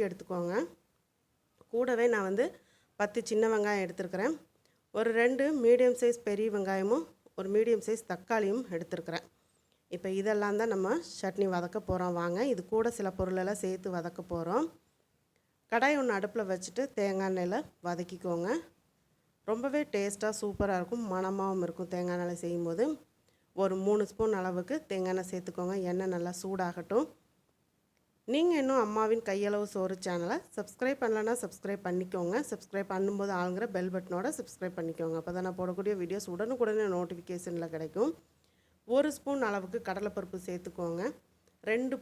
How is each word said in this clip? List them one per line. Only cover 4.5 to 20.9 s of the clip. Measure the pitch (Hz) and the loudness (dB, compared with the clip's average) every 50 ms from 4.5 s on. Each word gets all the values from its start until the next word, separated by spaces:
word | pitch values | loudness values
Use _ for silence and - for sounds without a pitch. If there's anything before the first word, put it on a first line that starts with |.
| _ _ _ _ _ _ _ _ - | _ _ _ _ _ _ _ _ -2
ஒரு | 208 226 233 | 0 2 2
ரெண்டு | 220 226 233 247 262 254 277 302 311 277 233 | 4 6 6 6 6 4 2 2 4 6 8
மீடியம் | 233 247 240 254 247 247 247 | 8 8 10 8 6 6 6
சைஸ் | 247 240 240 240 - | 4 2 2 2 0
பெரிய | 214 202 196 220 226 | -2 0 0 0 0
வெங்காயமும் | 208 202 190 190 190 190 190 202 240 311 330 - - _ - - - | 2 0 0 2 2 2 4 4 2 2 0 -2 -12 _ -20 -14 -8
ஒரு | - 190 190 | -6 -2 2
மீடியம் | 202 214 220 240 233 208 - | 4 4 4 4 4 2 2
சைஸ் | 214 226 220 - - | 0 -4 -4 -4 -6
தக்காளியும் | 180 175 - - 226 220 208 196 208 254 247 190 180 | -8 -6 -2 0 0 2 2 2 0 -2 -2 -4 -4
எடுத்துருக்கிறேன். | 165 170 - 185 170 165 - 165 165 - - _ _ _ _ _ _ _ _ _ _ _ - 175 | -6 -4 -4 -6 -6 -6 -6 -6 -8 -8 -10 _ _ _ _ _ _ _ _ _ _ _ -12 -10
இப்போ | 175 - 190 | -6 -4 -4
இதெல்லாம் | 190 196 196 214 214 208 208 208 202 | -2 0 0 0 2 2 2 0 0
தான் | 208 226 233 202 | 0 0 0 0
நம்ம | 190 185 190 262 339 339 - - - | 0 2 0 0 0 -2 -8 -10 -6
சட்னி | - 190 185 202 202 190 180 | -6 -4 0 0 0 2 2
வதக்க | 175 175 175 - 220 208 | 0 -2 -2 -6 -6 -2
போறோம். | - 185 180 180 180 175 | -2 -2 0 0 0 0
வாங்க, | 175 170 175 175 196 254 | 0 0 0 0 0 2
இது | 285 233 185 180 | 0 0 -2 -2
கூட | - 220 220 226 233 | 0 2 2 2 2
சில | 226 - 202 190 | 0 -2 -4 -4
பொருளெல்லாம் | 185 190 185 185 185 185 185 196 208 190 - | -2 -2 -2 0 0 0 0 -2 -2 -2 -2
சேர்த்து | 185 185 185 185 196 | -4 -4 -4 -4 -4
வதக்க | 180 170 165 175 175 - 170 - | -4 -4 -4 -6 -8 -10 -8 -6
போறோம். | 175 165 165 170 196 254 320 330 - - _ _ _ _ _ _ _ _ _ _ _ _ _ _ _ _ _ - | -4 -4 0 2 2 2 2 0 -4 -12 _ _ _ _ _ _ _ _ _ _ _ _ _ _ _ _ _ 0
கடாய் | 226 233 254 277 302 285 | 2 4 4 4 4 4
ஒண்ணு | 262 240 208 | 2 2 2
அடுப்புல | 190 196 202 - 226 208 190 | 0 0 -2 -2 -2 -2 -2
வச்சுட்டு | 190 180 185 - - 240 269 269 - | -2 -4 -4 -6 -4 -4 -4 -2 0
தேங்காய் | 220 196 196 190 190 190 190 | 0 0 2 2 2 0 0
எண்ணெயில | 190 185 180 175 202 269 302 - - _ - | 0 0 0 0 0 -2 -4 -6 -10 _ -4
வதக்கிக்கோங்க. | 175 175 165 175 175 185 175 - 180 170 170 175 202 269 339 - - _ _ _ _ _ _ _ _ _ _ _ _ _ _ - | -4 -4 -4 -4 -8 -8 -6 -4 -2 -2 0 0 0 -2 -2 -4 -8 _ _ _ _ _ _ _ _ _ _ _ _ _ _ -4
ரொம்பவே | 202 220 233 247 277 262 294 294 | -4 -2 -2 -2 0 0 0 0
டேஸ்ட்டாக | - - 202 196 202 202 - 214 214 214 - | 0 0 0 0 0 -2 -2 -2 -2 -2 -2
சூப்பராக | 214 202 190 - 202 202 190 180 | -4 -4 0 0 0 2 2 0
இருக்கும், | 180 180 | 0 -2